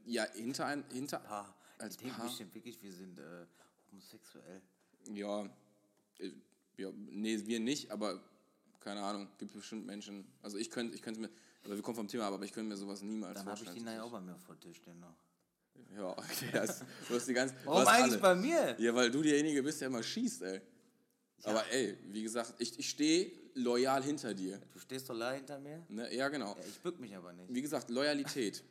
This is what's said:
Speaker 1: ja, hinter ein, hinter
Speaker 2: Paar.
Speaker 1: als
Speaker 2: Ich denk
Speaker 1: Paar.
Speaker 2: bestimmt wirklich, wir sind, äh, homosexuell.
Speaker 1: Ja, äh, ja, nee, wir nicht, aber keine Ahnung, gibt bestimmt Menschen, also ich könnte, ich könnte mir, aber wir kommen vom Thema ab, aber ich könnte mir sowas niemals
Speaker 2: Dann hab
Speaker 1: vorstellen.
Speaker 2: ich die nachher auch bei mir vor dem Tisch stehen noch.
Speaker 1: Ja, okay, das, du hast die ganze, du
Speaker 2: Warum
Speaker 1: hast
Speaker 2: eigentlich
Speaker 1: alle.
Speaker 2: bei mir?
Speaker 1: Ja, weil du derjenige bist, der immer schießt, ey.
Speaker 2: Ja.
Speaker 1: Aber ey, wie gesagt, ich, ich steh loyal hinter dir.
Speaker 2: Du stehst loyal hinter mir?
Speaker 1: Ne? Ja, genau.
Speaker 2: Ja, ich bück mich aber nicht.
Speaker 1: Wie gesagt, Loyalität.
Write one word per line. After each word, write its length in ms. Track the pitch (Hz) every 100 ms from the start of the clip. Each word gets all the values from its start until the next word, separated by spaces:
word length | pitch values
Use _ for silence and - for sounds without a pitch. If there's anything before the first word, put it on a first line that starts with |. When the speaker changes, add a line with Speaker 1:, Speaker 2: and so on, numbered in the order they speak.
| -
Speaker 1:
ja, 200 | 117 110
hinter 320 | - 117 139 139
ein, 180 | 143 139
hinter 280 | 127 139 120
Speaker 2:
Paar. 360 | - 104 101 - - -
Speaker 1:
als 180 | 107 95
Speaker 2:
Ich 60 |
denk 140 | 123 113
Speaker 1:
Paar. 100 | 117
Speaker 2:
bestimmt 300 | 123 101 110
wirklich, 260 | 120 107
wir 100 | 98
sind, 280 | 90 95 87
äh, 260 | 73 87 85 _ - _ _
homosexuell. 720 | 98 80 110 - - 69 95 - _ _ _ -
Speaker 1:
Ja, 320 | 104 101 104 101 - _ _ _ _ _ -
äh, 140 | 92 - - _ _ -
ja, 120 | 95 95
nee, 500 | 104 87 110 110 101
wir 140 | 117
nicht, 320 | 113 143 -
aber 320 | 104 107 92 - _ _ _ _ -
keine 220 | - 101
Ahnung, 260 | 101 104 98 -
gibt 160 | 104
bestimmt 320 | 107 98 110 98
Menschen, 400 | 101 104 101 95 -
also 160 | 107 101
ich 140 | 110
könnte, 240 | - 117 -
ich 60 |
könnte 160 | - 110
mir, 100 | 110 - - -
aber 120 | - 104
wir 80 |
kommen 120 | 104 113
vom 120 | 104
Thema 200 | 123 104
ab, 60 |
aber 120 | 98 101
ich 80 |
könnte 160 | - 110
mir 80 | 98
sowas 240 | 98 101
niemals 320 | 101 110 95 98
Speaker 2:
Dann 100 | 98
hab 120 | 104
Speaker 1:
vorstellen. 180 | 110 90
Speaker 2:
ich 60 |
die 20 | 113
nachher 180 | 113
auch 80 | 117
bei 100 | 117
mir 140 | 90 82
vor 160 | - 80
dem 60 |
Tisch 160 | 92 80
stehen 220 | - 85
noch. 160 | 87 82 _ _ _ _ _ - 123 98
Speaker 1:
Ja, 140 | 95 -
okay, 320 | - - 120
das, 260 | 120 107 - - - -
du 60 | 120
hast 120 | 127
die 60 |
ganze, 200 | 123 131 131
du 100 | 139
Speaker 2:
Warum 160 | 165
Speaker 1:
hast 60 | 202
Speaker 2:
eigentlich 240 | 226 247
Speaker 1:
alle. 80 | 214
Speaker 2:
bei 140 | 185 180
mir? 400 | 233 330 190 113
Speaker 1:
Ja, 160 | 113 120
weil 160 | 123
du 100 | 131
derjenige 400 | 156 147 156 143
bist, 200 | 131 156
der 60 | 135
immer 120 | 123
schießt, 400 | 117 - 240 -
ey. 180 | 90 95 - - _ _ _ _ _ _
Speaker 2:
Ja. 120 | 104
Speaker 1:
Aber 160 | 110 92
ey, 260 | 123 107 95 -
wie 180 | 104
gesagt, 300 | 110 120 113 -
ich, 200 | 120 -
ich 100 | -
steh 420 | - 151 165 202 - - -
loyal 460 | 120 120 131 135
hinter 300 | 131 147 -
dir. 260 | 98 92 98 -
Speaker 2:
Du 80 | 92
stehst 300 | - 131 131
loyal 260 | 117 117 139
hinter 240 | 135 143
mir? 260 | 143 156 170
Speaker 1:
Ne? 240 | 104 120 120
Ja, 140 | 135
genau. 260 | 143 104 101
Speaker 2:
Ja, 80 | -
ich 140 | 104
bück 180 | 175 180
mich 140 | 120 95
aber 180 | 87
nicht. 200 | 87 90
Speaker 1:
Wie 80 | 123
gesagt, 280 | 143 143 117
Loyalität. 760 | 117 147 143 139 143 104 - -